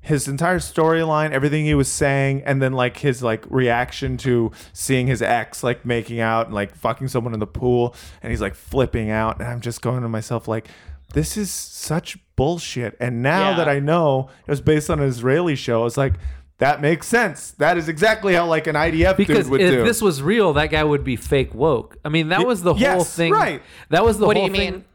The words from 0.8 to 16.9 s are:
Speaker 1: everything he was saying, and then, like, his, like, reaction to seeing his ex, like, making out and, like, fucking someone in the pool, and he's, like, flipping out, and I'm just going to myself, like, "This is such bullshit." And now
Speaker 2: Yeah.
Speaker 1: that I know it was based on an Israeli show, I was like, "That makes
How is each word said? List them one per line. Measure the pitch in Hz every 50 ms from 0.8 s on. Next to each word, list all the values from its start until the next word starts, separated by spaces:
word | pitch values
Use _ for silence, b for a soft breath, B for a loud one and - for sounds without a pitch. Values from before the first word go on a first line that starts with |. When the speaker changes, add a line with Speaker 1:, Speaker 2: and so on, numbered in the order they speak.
| 160 160 160 165 165 160 156 151 156 156 147
Speaker 1:
everything | 135 135 147 143 156 151
he | 151 151
was | 143 135 131
saying, | - - 156 139 139 139 135 135 139 139 139
and | - 139 135 135
then, | 131 131
like, | 127 123 123 120 -
his, | - 147 127 117 127
like, | 117 110 107 - -
reaction | - 131 127 120 117 117 123 - - - - 131 127 120
to | - 131 123 120 117 110 B B B B B
seeing | - - - 135 131 123
his | 131 131 107
ex, | 120 98 117 117 113 - - - -
like, | 127 123 123 -
making | 120 120 117 110 - 117 117
out | 117 113 113 113 117
and, | - 107
like, | 101 101 98 -
fucking | - - 120 113 - 135 131
someone | - 131 113 123 113
in | 107
the | 107
pool, | 98 - - 123 123 123 120 120 120 B B B B B B B
and | 120
he's, | 117 113
like, | 104 98 -
flipping | - - - - 139 127 117 - 120 110 107
out, | 110 110 110 110 - -
and | - 120
I'm | 120 120
just | 107 120 113 - -
going | 120 123 127 123
to | 113
myself, | 113 110 107 - 120 117 - -
like, | 110 113 - B B B B B B B B _ -
"This | - 156 - -
is | 214 208 180
such | - - - - - - - - 151 170 - - - - _ _ _
bullshit." | - 127 151 175 170 - - - 131 120 104 - -
And | 123 123 123 117 120
now | 139 160 185 190 196
Speaker 2:
Yeah. | 190
Speaker 1:
that | 170 165 151
I | 143 143
know | 139 143 160 175 165 147 135 131 131 B B B B
it | -
was | 147 139
based | - - 156 151 147 -
on | 170 156
an | 143 135
Israeli | 123 113 117 127 131 160 180 170 147
show, | 127 - - 120 113 117
I |
was | 120 113 -
like, | 139 131 - B B B B B B B _ _
"That | 127 135 147 127
makes | 135 147